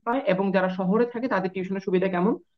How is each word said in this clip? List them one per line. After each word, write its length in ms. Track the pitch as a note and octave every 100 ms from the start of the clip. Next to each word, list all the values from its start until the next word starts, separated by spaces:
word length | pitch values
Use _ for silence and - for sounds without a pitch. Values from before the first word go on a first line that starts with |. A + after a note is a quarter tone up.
পায় 180 | A#3 C4 C4+
এবং 260 | F#3 G3
যারা 160 | F#3 F#3
শহরে 380 | F#3 F#3 G#3+ A#3+
থাকে 220 | A#3 B3
তাদের 220 | G3 F#3
টিউশনের 300 | F#3+ F#3 G3
সুবিধা 280 | G3 F#3 F#3
কেমন, 240 | F3+ F#3+ F4 -